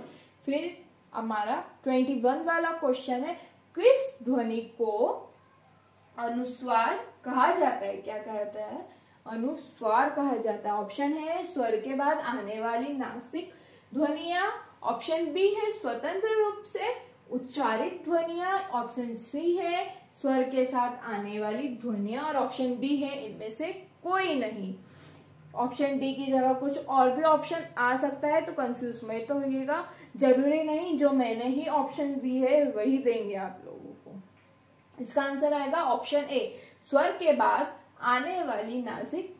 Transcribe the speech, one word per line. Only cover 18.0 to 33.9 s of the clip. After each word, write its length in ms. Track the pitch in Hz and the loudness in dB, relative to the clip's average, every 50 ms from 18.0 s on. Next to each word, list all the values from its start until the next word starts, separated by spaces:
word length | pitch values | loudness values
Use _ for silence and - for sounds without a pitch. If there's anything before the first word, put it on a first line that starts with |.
| - | -4
ध्वनियां, 540 | 311 339 339 330 330 339 349 349 370 381 392 381 - - | 0 0 0 0 0 -2 -2 -2 0 0 -2 -2 -2 -4
ऑप्शन 420 | 240 240 - - 254 240 233 226 | -4 -4 -4 -6 -6 -6 -6 -6
सी 380 | 220 - - - 285 330 349 349 | -10 -10 -8 -6 -2 0 0 2
है 300 | 370 349 339 339 359 392 - - - - - _ - | 2 0 -2 -2 -2 -4 -4 -8 -14 -20 -20 _ -4
स्वर 220 | - 269 262 262 254 254 | 0 2 2 2 2 2
के 140 | 262 254 254 | 2 0 0
साथ 380 | 254 262 247 247 247 247 - - | 2 2 0 0 0 -2 -6 -8
आने 320 | 233 220 202 202 202 208 208 | -6 -6 -6 -6 -6 -4 -4
वाली 280 | 214 214 214 240 285 285 247 | -2 -2 -2 -2 -4 -4 -6
ध्वनियां 500 | 226 233 240 220 202 202 208 226 262 294 | -6 -6 -4 -4 -2 -4 -4 -4 -4 -4
और 120 | 311 302 | -2 0
ऑप्शन 420 | 269 254 247 - - 262 247 247 226 | 0 0 0 0 -2 0 0 0 0
डी 180 | 247 277 285 | 0 0 0
है 280 | 277 269 277 277 - 220 | 0 0 -2 -4 -6 -10
इनमें 260 | 214 196 165 214 220 | -10 -10 -10 -10 -10
से 220 | 220 - 302 349 381 381 - - - - - | -8 -6 -6 -6 -6 -8 -12 -20 -16 -10 -4
कोई 300 | 339 359 381 381 359 311 | -2 0 0 2 0 0
नहीं। 400 | 269 233 214 214 202 190 185 190 - - - - - - - - - - - - - - - - | 0 -2 -2 -4 -6 -6 -8 -8 -10 -12 -20 -20 -20 -20 -20 -20 -20 -20 -20 -20 -20 -20 -10 -4
ऑप्शन 440 | - 240 254 - - 294 277 277 269 | -2 -2 -2 0 0 0 0 0 0
डी 140 | 269 269 269 | -2 -2 -2
की 120 | 262 277 | -4 -2
जगह 260 | 269 262 262 254 262 262 | 2 2 4 4 4 4
कुछ 240 | 254 262 285 277 - | 2 0 -2 -2 -2
और 320 | - - 269 269 254 254 | -2 0 4 6 6 6
भी 120 | 254 285 320 | 4 4 6
ऑप्शन 400 | 320 311 294 311 - 339 330 320 - - - | 6 6 6 4 0 -4 -4 -6 -6 -2 0
आ 180 | 240 247 254 | 2 2 2
सकता 320 | 262 302 277 262 - - 294 | 2 0 0 -2 0 0 2
है, 120 | 302 320 | 2 2
तो 120 | 320 320 320 | 2 0 -2
कंफ्यूज 480 | - 269 240 247 - 254 240 233 - - | -2 -2 -2 -2 -4 -4 -6 -6 -8 -8
मत 260 | 220 220 226 226 226 | -6 -6 -4 -2 -2
होइएगा। 540 | 285 285 277 269 269 269 269 269 294 330 349 - - - - - - | -2 -2 0 0 -2 -2 0 -2 -2 -2 -2 -6 -12 -18 -20 -12 -4
जरूरी 460 | - 277 254 254 254 277 285 302 320 320 | 4 6 8 8 8 6 4 4 4 2
नहीं 340 | 302 302 311 349 359 320 254 | 2 0 0 0 0 0 4
जो 120 | 285 285 277 | 4 4 6
मैंने 340 | 262 247 226 220 226 240 | 4 2 2 0 0 0
ही 200 | 254 262 277 320 | 0 0 0 0
ऑप्शन 480 | 311 294 294 269 277 - - 294 285 277 262 | 0 0 0 0 0 -2 -2 -2 -2 -2 -2
दी 160 | 226 254 254 262 | -2 -2 0 2
है 260 | 262 254 277 302 294 | 4 6 6 6 4
वही 320 | 262 220 208 214 254 262 269 | 4 2 0 2 2 2 2
देंगे 360 | - 247 233 226 214 202 202 | 2 2 2 0 0 -4 -4
आप 260 | 190 190 185 185 - - | -6 -6 -6 -10 -12 -16
लोगों 280 | - - - - - | -16 -16 -16 -16 -16